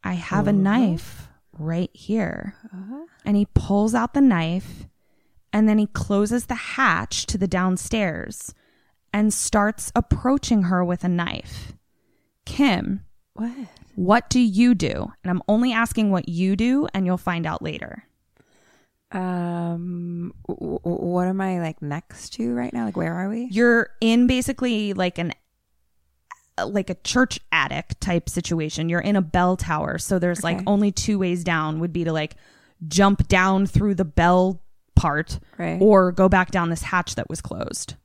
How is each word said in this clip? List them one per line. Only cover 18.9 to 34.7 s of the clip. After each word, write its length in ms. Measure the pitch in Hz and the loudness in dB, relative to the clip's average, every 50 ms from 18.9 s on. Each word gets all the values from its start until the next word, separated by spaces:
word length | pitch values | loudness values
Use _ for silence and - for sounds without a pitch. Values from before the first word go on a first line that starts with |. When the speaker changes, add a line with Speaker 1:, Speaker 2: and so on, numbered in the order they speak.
| _ _ _ _ | _ _ _ _
Speaker 2:
Um, 1200 | - 185 185 185 180 180 175 175 175 170 170 170 170 170 175 180 175 175 175 175 175 175 175 - - - - | -6 -4 -4 -2 -2 -2 -2 -2 -2 -2 -2 -2 -4 -4 -6 -6 -6 -6 -6 -6 -6 -6 -8 -8 -10 -12 -10
w-, 320 | - - - - - - - - | -10 -8 -6 -6 -6 -6 -4 -2
w-, 140 | 170 175 - - 175 175 | -2 -4 -2 -2 -2 0
what 140 | 180 180 | 0 0
am 120 | 185 190 196 | 0 0 -2
I, 200 | 190 190 185 175 | -2 -2 -2 -2
like, 220 | 170 160 160 - | -4 -6 -6 -6
next 500 | 160 147 143 160 - _ - - - - - | -8 -8 -8 -8 -10 _ -20 -18 -18 -16 -8
to 200 | - 226 240 240 | -6 -4 -2 -2
right 200 | 240 247 - - | -4 -4 -4 -4
now? 120 | 240 233 | -4 -4
Like, 120 | 214 190 | -4 -4
where 160 | 185 170 165 170 | -4 -4 -4 -4
are 160 | 175 185 196 | -4 -4 -6
we? 180 | 214 233 240 254 | -6 -6 -8 -4
Speaker 1:
You're 380 | 190 214 240 240 233 233 226 - - - | 0 2 4 4 4 4 2 -2 -4 -2
in 260 | 226 226 226 240 247 | 2 2 4 4 4
basically, 680 | 247 262 254 247 - 269 - 254 247 233 214 208 202 196 | 4 4 2 0 -2 -4 -2 -2 -2 -2 -2 -2 -4 -2
like, 240 | 190 185 180 - | -2 -2 -2 -2
an, 160 | - 170 165 - _ _ _ _ _ _ _ _ _ _ _ _ _ _ _ _ _ _ _ - _ _ _ _ - 95 | -4 -6 -6 -6 _ _ _ _ _ _ _ _ _ _ _ _ _ _ _ _ _ _ _ -20 _ _ _ _ -6 -6
like, 240 | 123 202 208 196 - | -2 -2 -4 -4 -4
a 60 | 180 | -8
church 440 | - - - - 247 254 - - - - - | -8 -8 -2 2 2 2 2 0 -12 -8 -2
attic 440 | - 160 139 135 131 143 - - - _ | 0 0 0 0 -4 -8 -6 -8 -8 _
type 260 | - 196 175 170 - - | -2 0 0 0 -2 -2
situation. 600 | - 190 170 - 170 165 156 156 - - 160 165 | -6 -6 -4 -2 -4 -4 -4 -4 -4 -4 -4 -2
You're 100 | 170 175 | -2 -2
in 160 | - 196 208 | 0 2 2
a 60 | 196 | 2
bell 340 | 185 156 - 180 180 180 185 | 0 2 2 2 2 2 2
tower, 420 | 180 - 165 165 151 151 - - | 0 -2 -4 -2 -2 -2 -4 -4
so 220 | 165 - - 196 180 | -6 -2 -2 0 0
there's, 240 | 170 175 175 165 - | 2 0 -2 -2 -2
like, 140 | 165 175 | -4 -2
Speaker 2:
Okay. 60 | 185 185 | -2 0
Speaker 1:
only 240 | 196 202 202 208 202 | 0 2 4 2 2
two 280 | 190 - - - 208 196 | 0 -2 -2 -2 0 0
ways 240 | 190 180 175 180 170 | 0 0 -2 -2 -2
down 340 | 175 170 160 156 156 156 160 | -2 0 0 0 -2 -2 -2
would 140 | 165 175 160 | -4 -2 -2
be 100 | 175 170 | -2 -2
to, 80 | 165 | -2
like, 240 | 160 156 156 156 - - _ _ _ _ _ _ _ _ 170 | -2 -2 -4 -6 -8 -16 _ _ _ _ _ _ _ _ -12
jump 400 | 156 151 180 202 196 202 - - - | -2 4 6 6 6 6 4 2 4
down 360 | 202 185 185 190 190 190 196 | 4 4 4 4 4 2 2
through 300 | 190 - - 208 208 196 | 2 2 2 2 2 0
the 100 | 165 190 | 0 -2
bell 560 | 156 - - 165 175 180 185 185 185 190 175 - - | 0 2 2 4 6 6 6 4 2 0 -4 -10 -20